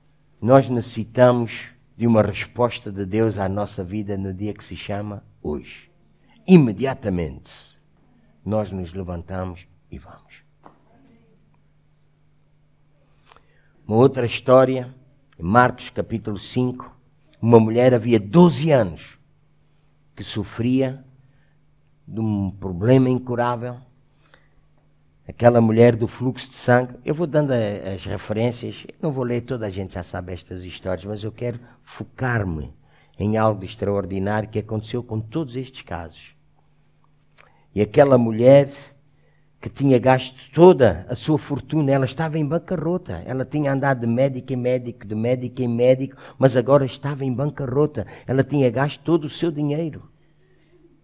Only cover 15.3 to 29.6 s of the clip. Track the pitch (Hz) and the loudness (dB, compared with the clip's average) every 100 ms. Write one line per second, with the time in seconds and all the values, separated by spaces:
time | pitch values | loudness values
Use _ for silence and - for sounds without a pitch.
15.3 | - 82 113 123 117 - - 98 113 110 | -10 0 4 4 2 -12 -10 -8 -8 -8
16.3 | 101 - - 123 123 - - _ _ _ | -12 -8 -4 -4 -4 -14 -20 _ _ _
17.3 | - 113 117 110 113 127 123 110 113 98 | -6 6 6 6 4 4 4 4 2 4
18.3 | 165 175 127 156 139 101 73 - _ _ | 6 6 4 2 2 2 -4 -18 _ _
19.3 | _ _ _ _ _ _ _ _ - 101 | _ _ _ _ _ _ _ _ -16 -10
20.3 | - 95 - 117 131 131 139 - _ _ | -8 -8 -4 0 0 0 -6 -16 _ _
21.3 | _ _ _ _ _ _ _ - 101 110 | _ _ _ _ _ _ _ -14 -6 -2
22.3 | 104 98 95 95 87 107 131 127 127 127 | 0 -2 -6 -8 -2 4 4 4 0 -4
23.3 | 117 120 120 120 123 131 _ _ _ _ | -4 -2 -4 -8 -14 -20 _ _ _ _
24.3 | _ _ _ _ _ _ _ _ _ - | _ _ _ _ _ _ _ _ _ -18
25.3 | - 120 120 113 110 120 113 113 - 127 | 2 4 6 4 6 6 4 -2 -4 -6
26.3 | 123 - - - 123 127 123 - 147 170 | -6 -12 -8 0 2 0 -8 -8 -4 -2
27.3 | 151 147 123 107 101 80 98 101 98 - | 0 0 0 -2 -6 -8 -10 -10 -10 -6
28.3 | 107 120 120 110 101 - - 165 135 123 | -2 -2 -4 -12 -14 -18 -8 -6 -4 -4
29.3 | 120 117 131 | -6 -6 -8